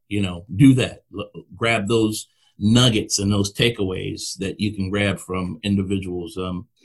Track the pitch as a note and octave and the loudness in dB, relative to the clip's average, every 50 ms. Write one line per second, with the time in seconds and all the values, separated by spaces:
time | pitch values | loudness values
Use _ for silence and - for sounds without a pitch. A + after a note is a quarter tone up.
0 | _ _ G2+ G#2 G2+ F2+ F2 E2+ F2 - F2 G2 C#3 C3+ B2+ B2+ G#2+ E2+ - - | _ _ -4 -4 -2 -4 -6 -8 -12 -10 2 6 8 8 8 6 2 -2 -4 -12
1 | _ _ - G2 G2+ - _ - - _ - F#2 A#2 A2+ A#2 A2 G2+ G2 A#2 A2+ | _ _ -12 -12 -12 -12 _ -20 -20 _ -8 -4 0 0 0 0 0 0 2 2
2 | A2+ A2 G#2+ - - - _ _ _ _ _ - G2+ G#2+ A2+ B2 B2 B2 A2 G#2 | 2 0 -2 -6 -10 -16 _ _ _ _ _ -2 0 4 6 6 6 6 4 2
3 | - - - - G2+ G2 G#2 G2+ G2 G2 - - B2 A#2+ A#2 - G2 F#2+ F#2 F#2+ | -2 -2 -2 -2 0 2 2 2 0 -2 0 0 0 0 2 0 -4 -4 -4 -6
4 | G2 F#2+ - - - - - - F#2+ F#2 F2+ - G2+ G#2 F#2 G2 F#2+ F#2 G2 G2+ | -6 -8 -8 -10 -10 -12 -10 -8 -8 -8 -4 -4 -4 -4 -2 -4 -4 -4 -2 0
5 | G2+ G2+ F#2 - - - F#2 F#2 F#2 F2+ E2 - - - G2+ G2+ F#2+ F2+ G2+ G2 | 0 0 -2 -4 -6 -8 -6 -6 -4 -6 -8 -6 -2 0 0 0 0 0 -2 -4
6 | F#2 F#2 F2+ F2+ E2+ E2 - F#2 F#2 F#2 F2+ F2+ - - _ _ _ | -4 -6 -8 -8 -8 -8 -8 -8 -6 -6 -6 -8 -10 -14 _ _ _